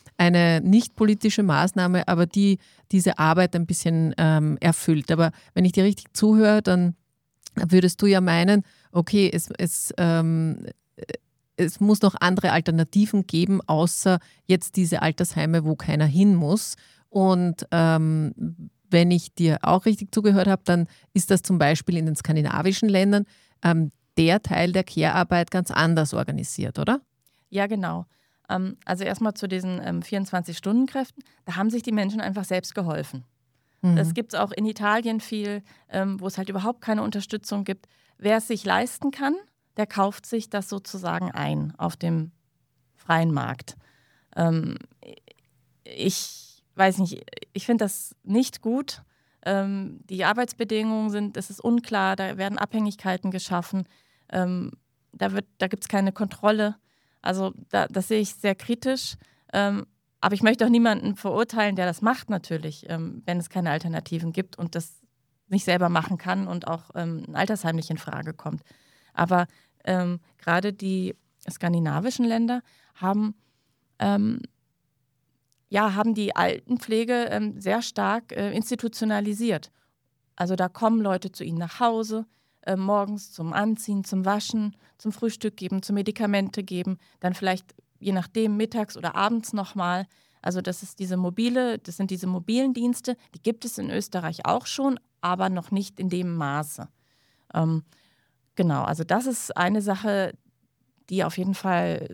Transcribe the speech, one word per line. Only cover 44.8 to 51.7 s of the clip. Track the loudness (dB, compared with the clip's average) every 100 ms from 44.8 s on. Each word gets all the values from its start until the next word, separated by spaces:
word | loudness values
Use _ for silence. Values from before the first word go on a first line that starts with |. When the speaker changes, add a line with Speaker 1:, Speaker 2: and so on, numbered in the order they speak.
| -16 _ -20 -20 _ _ _ _ _ _
Speaker 2:
ich | -18 -6 -4 -4 -8 -14 -20 _ _ 0
weiß | 2 2
nicht, | -2 -6 -16 -18 -14
ich | -8 -2
finde | 0 -2
das | -6 -12 -12
nicht | -2 0 0 -2
gut. | -4 -4 -4 -12 -18 _ _ _
Ähm, | -4 -2 -2 -4 -8 -12
die | -10 -2
Arbeitsbedingungen | 0 0 -2 -4 -4 -2 -2 -2 -2
sind, | -4 -6 -8
es | -12
ist | -4
unklar, | 0